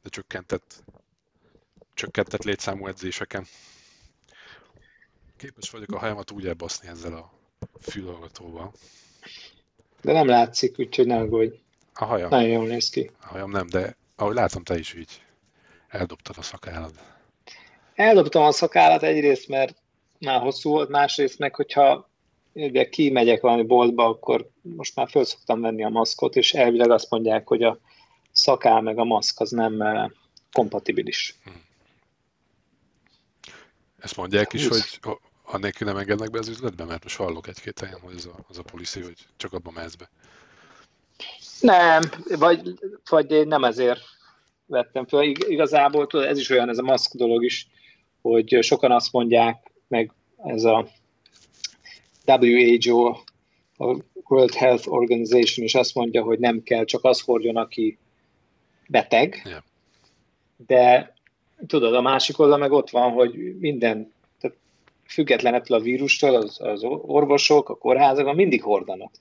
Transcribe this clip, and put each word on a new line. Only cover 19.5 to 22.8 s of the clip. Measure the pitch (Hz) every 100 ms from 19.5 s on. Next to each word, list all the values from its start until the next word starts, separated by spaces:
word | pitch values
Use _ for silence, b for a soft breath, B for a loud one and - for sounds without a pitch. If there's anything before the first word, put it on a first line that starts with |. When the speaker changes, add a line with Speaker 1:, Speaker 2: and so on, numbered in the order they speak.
| 135 131 - _ _ _ _
Speaker 2:
már | 147 131
hosszú | 123 131 151
volt, | 151 139
másrészt | 143 139 - 139 -
meg, | 143 -
hogyha | 147 - 139 139 - _ _ _ _
ugye | - 147 127